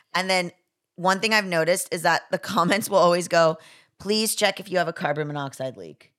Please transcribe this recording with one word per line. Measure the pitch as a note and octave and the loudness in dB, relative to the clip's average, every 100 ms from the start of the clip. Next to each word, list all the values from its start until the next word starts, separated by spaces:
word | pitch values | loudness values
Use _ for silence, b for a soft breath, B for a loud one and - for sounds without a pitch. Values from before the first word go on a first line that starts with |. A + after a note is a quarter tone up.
| b | b
and | E3+ F#3+ | -4 0
then | F#3 F3 - _ _ _ - | 0 -2 -8 _ _ _ -4
one | F3 F#3+ | 0 2
thing | A3 | 2
I've | A3 F#3+ | 0 0
noticed | E3+ D#3+ F#3 - | 0 2 0 -2
is | F#3 | -2
that | E3+ E3 - | 0 0 -2
the | F3+ | -6
<laughs> | - | -4
comments | F#3+ F3 G3+ A3+ | 0 2 0 0
will | G3 | 4
always | F3 F3 F3 | 4 4 2
go, | E3+ D#3+ D#3+ B B B - | 4 4 2 B B B -12
"Please | F#3+ G#3+ A3 - | -4 -2 -2 0
check | G3+ G3+ | 0 0
if | D3+ | -2
you | F3+ | -2
have | E3 | 0
a | |
carbon | E3 E3+ D3 D3+ | -2 -4 -4 -4
monoxide | D3 C#3 - C3 G#2+ | -6 -8 -8 -10 -10
leak." | E2+ C#2+ _ | -16 -18 _